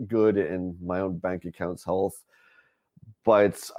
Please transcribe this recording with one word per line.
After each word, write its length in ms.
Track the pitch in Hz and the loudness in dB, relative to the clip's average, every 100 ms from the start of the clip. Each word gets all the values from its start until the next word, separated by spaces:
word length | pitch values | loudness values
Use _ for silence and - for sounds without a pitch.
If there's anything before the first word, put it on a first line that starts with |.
| 110 | -4
good 300 | 113 110 101 | 2 4 4
and 420 | 80 92 90 87 | 0 -4 -6 -8
my 200 | 87 90 | -6 -4
own 180 | 95 87 | -4 -4
bank 260 | 92 92 | -6 -6
account's 400 | 87 - 87 87 | -10 -8 -8 -8
health. 400 | - 92 165 - _ _ _ _ _ _ _ _ - _ | -4 -2 -2 -6 _ _ _ _ _ _ _ _ -20 _
But 480 | - 107 104 - - | 4 6 4 2 -8